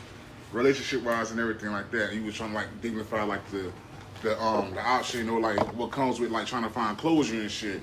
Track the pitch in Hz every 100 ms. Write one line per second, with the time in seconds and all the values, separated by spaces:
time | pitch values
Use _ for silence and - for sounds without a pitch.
0 | - - - - - 110 131 135 123 131
1 | 117 117 110 113 117 107 107 101 92 113
2 | 101 107 107 101 110 107 92 101 117 110
3 | 104 110 101 95 - 98 92 90 - -
4 | - - 110 107 110 110 95 95 113 127
5 | 117 123 113 113 113 101 104 117 117 139
6 | 127 120 117 113 104 123 113 120 110 101
7 | 160 160 120 113 101 - 107 90